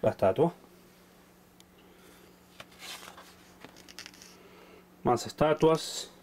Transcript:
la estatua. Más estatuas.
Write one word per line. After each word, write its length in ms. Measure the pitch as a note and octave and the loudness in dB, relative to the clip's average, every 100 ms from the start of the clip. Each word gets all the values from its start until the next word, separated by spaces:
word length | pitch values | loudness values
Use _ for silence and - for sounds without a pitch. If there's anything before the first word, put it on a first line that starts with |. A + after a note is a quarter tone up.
la 80 | A2+ | 0
estatua. 420 | - G2 F#2+ E3 - - - - - - - - - _ _ - - - - - - - - - - - - - - - - - - - - - - - - - - - - - - - - - - | 2 2 4 0 0 -20 -20 -20 -20 -20 -20 -20 -20 _ _ -20 -20 -20 -20 -20 -20 -20 -20 -20 -20 -20 -20 -16 -16 -16 -20 -20 -20 -20 -20 -20 -20 -20 -18 -18 -20 -20 -20 -20 -20 -20 -20 -20 -6
Más 220 | C3+ A#2+ A2 | 0 0 -2
estatuas. 840 | - D3+ D3+ D#3+ D#3+ - - - - | 0 2 4 4 2 -2 -10 -12 -18